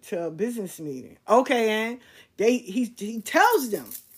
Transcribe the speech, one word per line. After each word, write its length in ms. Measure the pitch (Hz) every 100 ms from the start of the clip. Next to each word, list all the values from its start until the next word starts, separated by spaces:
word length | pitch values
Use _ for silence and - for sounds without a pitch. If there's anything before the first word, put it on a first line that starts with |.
| -
to 180 | 180 165
a 40 |
business 480 | 160 233 233 185 -
meeting." 380 | 151 131 - - -
"Okay, 400 | 233 262 247 220
and 300 | 214 226 247 - - _ -
they," 220 | 220 247
he, 360 | 190 208 240 -
he 240 | 208 226
tells 480 | - 320 453 427 247
them, 200 | 180 117 - _